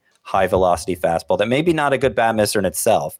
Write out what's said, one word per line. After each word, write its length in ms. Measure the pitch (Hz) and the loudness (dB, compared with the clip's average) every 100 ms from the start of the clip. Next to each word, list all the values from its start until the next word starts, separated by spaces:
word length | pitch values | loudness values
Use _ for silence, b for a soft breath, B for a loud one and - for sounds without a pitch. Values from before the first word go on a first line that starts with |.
| _ _ | _ _
high 240 | - 98 92 | -6 -2 0
velocity 480 | 92 92 87 - | 2 2 0 -2
fastball 420 | 87 85 82 - 92 | -4 -2 -2 -2 -2
that 100 | 107 | 0
maybe 240 | 135 170 | 0 0
not 200 | 156 147 | 0 0
a 60 | 131 | 0
good 160 | 131 | 0
bat 220 | 117 113 110 | 0 0 2
misser 240 | 104 107 | 0 0
in 40 | |
itself, 540 | 92 - 113 92 87 | -2 -2 0 0 0